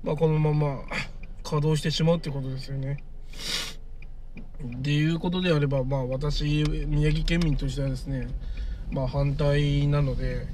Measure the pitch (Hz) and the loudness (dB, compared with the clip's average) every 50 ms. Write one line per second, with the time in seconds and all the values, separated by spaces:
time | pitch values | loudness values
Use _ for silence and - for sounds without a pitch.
0 | - 165 160 151 160 156 156 156 151 156 151 147 147 147 139 131 - - - - | -2 -2 0 2 4 4 4 4 4 4 4 2 2 0 -2 -4 -6 -6 -6 -6
1 | - - - - - - - - - - - 151 143 156 156 147 - 160 143 - | -6 -6 -8 -10 -10 -10 -10 -10 -6 -2 -2 2 2 2 2 2 2 0 0 2
2 | 160 165 170 170 - 160 139 139 131 131 131 131 - - 139 135 135 135 143 143 | 4 4 4 4 2 -4 -4 -4 -4 -4 -4 -6 -6 -6 -4 -4 -2 -2 -4 -4
3 | - - - - - - - - - - - - - - - - - - - - | -6 -10 -12 -12 -10 -10 -10 -8 -6 -4 -4 -4 -4 -6 -8 -10 -10 -12 -12 -12
4 | - - - - - - - - - - - - 143 123 120 123 131 143 147 147 | -12 -12 -12 -12 -12 -12 -12 -12 -12 -12 -10 -8 -8 -8 -6 -4 -2 0 2 4
5 | 151 156 165 165 - 180 175 185 180 180 165 147 143 139 139 135 127 127 139 135 | 4 2 2 0 0 -2 0 0 2 4 4 4 4 2 2 0 0 0 0 0
6 | 127 123 131 131 143 147 143 - 147 147 147 151 151 147 147 147 143 147 147 147 | 0 -2 -2 -2 0 0 0 0 2 2 2 2 2 2 0 0 -2 0 2 4
7 | 147 151 151 160 160 - 170 170 170 156 139 131 143 135 131 143 135 135 131 127 | 4 4 4 2 2 2 2 4 4 2 2 2 0 -2 -2 0 -2 -2 -2 -4
8 | - 139 135 131 120 120 123 - - - - - - - - - - - - 143 | -4 -4 -4 -4 -4 -4 -6 -6 -6 -6 -6 -4 -4 -4 -4 -6 -6 -4 -2 -2
9 | 131 131 - 143 143 143 143 - 151 143 143 147 147 143 143 143 143 143 143 147 | -2 0 0 2 2 2 2 2 4 4 4 4 4 4 4 4 4 4 4 4
10 | 143 135 123 120 127 127 127 123 - - | 4 2 2 0 0 0 -2 -2 -4 -4